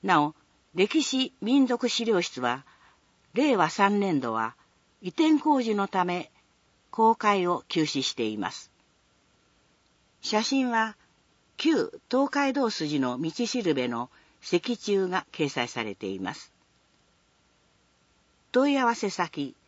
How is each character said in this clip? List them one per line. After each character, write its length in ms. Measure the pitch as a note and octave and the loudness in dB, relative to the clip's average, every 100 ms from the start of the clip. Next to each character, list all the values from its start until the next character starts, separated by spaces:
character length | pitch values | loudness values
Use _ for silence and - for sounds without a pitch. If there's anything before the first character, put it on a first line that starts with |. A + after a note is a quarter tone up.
な 200 | G3 E3+ | 2 2
お、 120 | D3 - _ _ _ | 2 -4 _ _ _
歴 280 | E3 G3+ D#4+ | 0 2 2
史 320 | C#4+ C4 C4 _ | 0 -2 -2 _
民 240 | G#3 C#4 C4 | 0 4 4
俗 240 | A#3+ B3 | 2 -2
資 160 | - A#3 | -2 0
料 160 | G3+ | 0
室 180 | E3 - | 0 -4
は、 240 | B2 B2+ - _ _ _ _ _ _ | -4 -4 -10 _ _ _ _ _ _
令 220 | G#3 D4 A3 | 0 2 4
和 120 | D#3+ | 2
三 320 | - G3 G#3 | 4 2 4
年 180 | G3 D3+ | 0 0
度 140 | B2 | -2
は 220 | A2 A2+ - _ _ _ _ | -4 -6 -8 _ _ _ _
移 60 | F3+ | -12
転 300 | - D#4 D#4 | 0 4 4
工 220 | D4+ C#4+ | 4 2
事 140 | A3+ | 2
の 140 | G#3 G3 | -2 0
た 160 | F#3+ | 0
め 260 | F3+ F3+ - _ _ _ _ _ _ | 0 -2 -8 _ _ _ _ _ _
公 220 | - A3+ | 2 4
開 320 | A3+ G#3 G3+ F3 | 6 4 2 2
を 180 | E3+ - | -2 -2
休 160 | E3+ | -2
止 180 | D3+ C#3+ | 0 0
し 120 | C3 | -4
て 120 | - A2+ | -2 -4
い 100 | G#2+ | -2
ま 140 | F#2 | -6
す。 200 | - - _ _ _ _ _ _ _ _ _ _ _ _ _ _ _ | -8 -20 _ _ _ _ _ _ _ _ _ _ _ _ _ _ _
写 220 | - G#3+ | -2 -2
真 280 | A3 C4+ B3+ | 0 0 0
は、 240 | A3+ A3 G#3 _ _ _ _ _ - | 0 -2 -6 _ _ _ _ _ -4
旧 420 | D#4 D4 A#2+ - _ | 0 2 0 -8 _
東 200 | B3+ C#4 | 0 0
海 220 | C#4+ C#4 | 0 0
道 160 | C4+ A#3+ | 0 -2
筋 320 | - D#3 D3 | -2 -2 0
の 180 | B2+ B2 | -2 -2
道 280 | D#3+ - A#3 | -6 -4 -4
し 160 | B3+ | -2
る 120 | F#3 | 0
べ 140 | C#3 B2 | 0 -2
の 220 | A#2 B2 _ _ _ | -4 -8 _ _ _
石 160 | - F3 | -4 -4
柱 500 | - A#3+ - G3 F#3 | -2 -6 -2 0 0
が 180 | F3+ - | -4 -6
掲 160 | - D3 | -4 -4
載 200 | C3+ A#2+ | -2 -6
さ 160 | - | -6
れ 100 | A2 | -8
て 120 | F#2+ G2 | -6 -8
い 140 | F#2+ | -6
ま 140 | F#2 | -8
す。 180 | - - _ _ _ _ _ _ _ _ _ _ _ _ _ _ _ _ _ _ _ _ | -10 -18 _ _ _ _ _ _ _ _ _ _ _ _ _ _ _ _ _ _ _ _
問 180 | B3 C#4 | 2 2
い 80 | C#4 | 2
合 60 | |
わ 100 | B3 | 0
せ 140 | A#3 G#3 | 0 -4
先 480 | - E3+ - C#3 - | -2 -4 -4 -8 -10